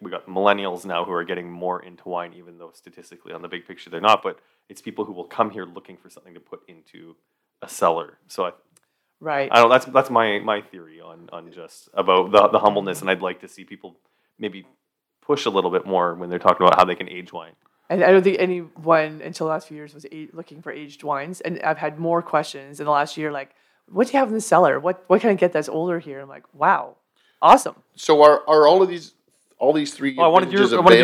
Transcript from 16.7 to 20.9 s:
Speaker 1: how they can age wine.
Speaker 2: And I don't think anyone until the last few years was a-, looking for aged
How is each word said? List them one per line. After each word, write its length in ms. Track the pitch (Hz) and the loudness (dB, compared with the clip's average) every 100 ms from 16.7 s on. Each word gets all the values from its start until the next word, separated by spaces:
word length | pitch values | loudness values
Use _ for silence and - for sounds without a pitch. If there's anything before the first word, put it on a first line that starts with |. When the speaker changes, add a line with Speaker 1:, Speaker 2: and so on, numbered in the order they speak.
| 90 | 4
Speaker 1:
how 60 | |
they 120 | 92 87 | 2 0
can 120 | 90 | -8
age 240 | 90 90 | -16 -16
wine. 220 | 85 82 _ _ _ - | -18 -20 _ _ _ -8
Speaker 2:
And 140 | 180 | -2
I 80 | 170 | 4
don't 120 | 190 | 4
think 140 | 190 185 | 4 0
anyone 840 | 180 180 160 - 156 160 156 156 | -4 -6 -12 -8 0 0 0 -10
until 240 | 156 180 160 | -16 -10 -6
the 40 | |
last 160 | 156 - | -8 -10
few 80 | 151 | -20
years 160 | 147 | -20
was 120 | 147 156 | -20 -20
a-, 160 | 156 156 | -20 -20
looking 280 | 165 165 147 | -20 -20 -20
for 100 | 156 | -18
aged 320 | 151 151 | -16 -18